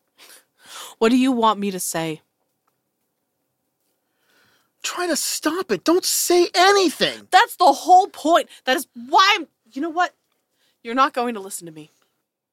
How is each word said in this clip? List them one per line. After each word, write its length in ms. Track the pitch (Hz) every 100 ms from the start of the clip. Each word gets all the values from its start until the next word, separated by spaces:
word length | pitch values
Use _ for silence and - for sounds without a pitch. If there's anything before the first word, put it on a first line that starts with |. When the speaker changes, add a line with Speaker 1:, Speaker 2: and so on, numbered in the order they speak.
| _ _ - - _ _ - - - -
Speaker 1:
What 100 | 226
do 80 | 254
you 160 | 262
want 260 | 240 220 202
me 140 | 202
to 80 | 185
say? 400 | - 170 160 156 _ _ _ _ _ _ _ _ _ _ _ _ _ _ _ _ _ _ _ _ _ _ _ _ _ _
Speaker 2:
Try 240 | - - 359
to 80 | 294
stop 540 | - - 302 339 381
it. 120 | 185
Don't 200 | - 359
say 440 | - - - 349 349
anything. 720 | 381 370 403 359 - 165 113 104
Speaker 1:
That's 260 | 359 480 -
the 160 | 349
whole 360 | 277 294 370 381
point. 400 | - 302 339 - -
That 120 | - 302
is 100 | - 247 240
why 280 | 359 381 415
I'm, 100 | 294 _ _
you 100 | 269
know 80 | 330
what? 240 | 311 349 - _ _ _ _ _ _
You're 120 | 233
not 180 | 247 285
going 220 | 262 240
to 60 | 220
listen 260 | 196 - 165
to 60 |
me. 180 | 156 151 _ _ _ _ _ _